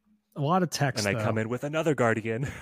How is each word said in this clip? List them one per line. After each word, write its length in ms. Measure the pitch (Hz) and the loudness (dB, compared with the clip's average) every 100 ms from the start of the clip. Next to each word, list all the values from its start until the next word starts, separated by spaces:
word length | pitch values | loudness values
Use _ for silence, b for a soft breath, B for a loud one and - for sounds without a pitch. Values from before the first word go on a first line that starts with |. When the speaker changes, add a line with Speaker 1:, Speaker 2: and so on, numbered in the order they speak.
| _ _ _ - | _ _ _ -4
Speaker 1:
A 60 | |
lot 200 | 143 185 | 0 2
of 80 | 175 | 2
text, 360 | - 143 117 104 | 0 0 0 0
Speaker 2:
And 120 | 110 | 0
I 20 | |
Speaker 1:
though. 60 | 110 | 0
Speaker 2:
come 120 | 110 | 0
in 100 | 110 | -2
with 140 | 120 | -4
another 320 | - 156 165 131 | -4 -2 0 2
Guardian. 520 | 117 113 110 113 143 B | 4 2 0 -4 -4 B